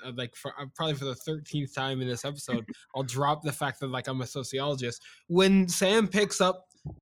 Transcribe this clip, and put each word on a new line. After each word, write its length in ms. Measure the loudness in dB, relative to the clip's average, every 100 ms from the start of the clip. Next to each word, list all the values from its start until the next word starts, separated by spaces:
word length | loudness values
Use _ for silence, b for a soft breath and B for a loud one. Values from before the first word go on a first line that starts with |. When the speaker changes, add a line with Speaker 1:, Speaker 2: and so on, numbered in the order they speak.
| -10
Speaker 1:
uh, 60 | -8
like, 200 | -8 -8
for, 160 | -12 -10
uh, 80 | -10 -4
probably 180 | -2
for 120 | -2 -4
the 100 | -6
thirteenth 580 | -6 -8 -4 -4 -4
time 260 | -4 -2 -2
in 60 | -2
this 180 | -4
episode, 400 | -6 -8 -4 -4 -4 -14
Speaker 2:
<laughs> 160 | -10 -6
Speaker 1:
I'll 60 |
drop 400 | -4 0 2 2
the 100 | -2
fact 280 | -2 -4 -4
that, 80 | -6
like, 180 | -4 -4
I'm 140 | -4
a 60 | -4
sociologist. 760 | -6 -6 -4 -2 -2 -4 -6 B B B
When 420 | 6 8 8 6
Sam 380 | 2 4 4 4
picks 340 | 2 2 4
up 280 | 2 2 -6 _ -16 -10